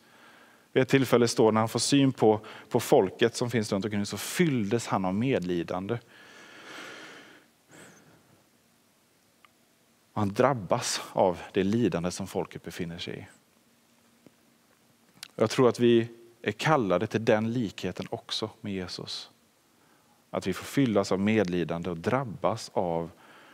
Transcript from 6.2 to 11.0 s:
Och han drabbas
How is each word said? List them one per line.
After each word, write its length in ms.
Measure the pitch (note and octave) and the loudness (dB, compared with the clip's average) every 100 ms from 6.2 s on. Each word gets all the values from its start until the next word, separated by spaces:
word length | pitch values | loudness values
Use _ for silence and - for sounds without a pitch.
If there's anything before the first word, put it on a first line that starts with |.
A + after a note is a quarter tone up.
| - - - - - - - - - - - - _ _ _ - - - _ _ _ _ _ _ _ _ _ _ _ _ _ _ _ _ _ _ _ _ _ | -20 -20 -20 -20 -20 -16 -16 -18 -20 -20 -20 -20 _ _ _ -20 -20 -20 _ _ _ _ _ _ _ _ _ _ _ _ _ _ _ _ _ _ _ _ _
Och 80 | - | -4
han 120 | G2+ | -2
drabbas 680 | G#2 B2+ C3 F2 A#2 - - | 2 2 0 -2 -2 -2 -6